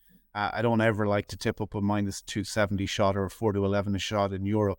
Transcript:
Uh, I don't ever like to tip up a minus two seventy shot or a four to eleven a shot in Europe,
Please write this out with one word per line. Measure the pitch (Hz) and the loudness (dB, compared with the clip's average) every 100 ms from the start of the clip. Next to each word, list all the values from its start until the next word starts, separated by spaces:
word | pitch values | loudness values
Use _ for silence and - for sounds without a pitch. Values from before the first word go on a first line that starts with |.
| _ _ _ | _ _ _
Uh, | 104 101 | -4 -4
I | - | 0
don't | 117 113 | 2 4
ever | 113 104 104 | 4 2 2
like | 101 - | 0 -2
to | 104 | -4
tip | 117 - | -4 -4
up | 104 | -4
a | 107 | -2
minus | 101 104 101 - | 0 0 -2 -4
two | - 110 | -6 -6
seventy | 98 113 101 98 98 | -2 0 0 0 -2
shot | - 98 98 | 0 2 2
or | |
a | 92 | -2
four | - 110 | -2 0
to | 98 | 2
eleven | 98 101 98 | 2 0 0
a | 98 | -2
shot | - 107 98 | -2 0 0
in | 95 98 | -2 0
Europe, | 107 101 | 0 0